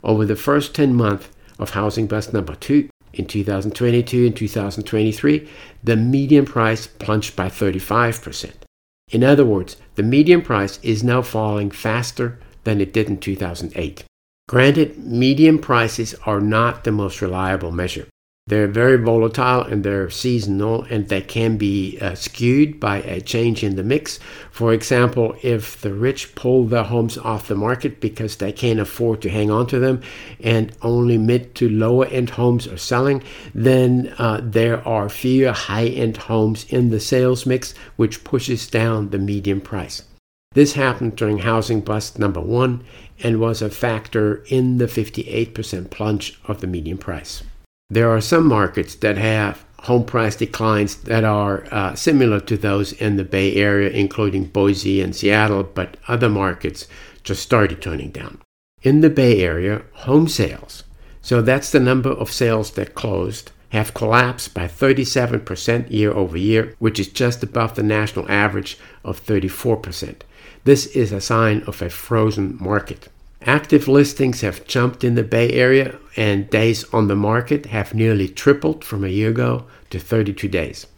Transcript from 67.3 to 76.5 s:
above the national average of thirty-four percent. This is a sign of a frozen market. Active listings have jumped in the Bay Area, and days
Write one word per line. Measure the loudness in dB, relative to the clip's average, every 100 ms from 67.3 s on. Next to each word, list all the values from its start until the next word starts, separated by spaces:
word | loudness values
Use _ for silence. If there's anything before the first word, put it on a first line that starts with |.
| -2
above | -6 -2 -4
the | -2
national | 0 0 -2 -4 -2
average | 0 0 -2 -8 -14 -20 -16
of | -12 -10
thirty-four | -2 -2 -2 -4 -2 -2
percent. | -4 -10 -12 -14 -20 -20 -20 -2
This | 4 4 4
is | -2 -2
a | -2
sign | 0 2 2 0 -4
of | -8
a | -8
frozen | -8 -2 0 2 0 -4 -4
market. | -2 -2 -2 -16 -16 -20 -20 -6 0
Active | 0 4 2 6
listings | 4 4 2 -2 0
have | -4 -6 -4
jumped | 0 0 0
in | 0 0
the |
Bay | 2 2 2
Area, | 4 6 4 2 -6 -14 -2
and | 0 0
days | 0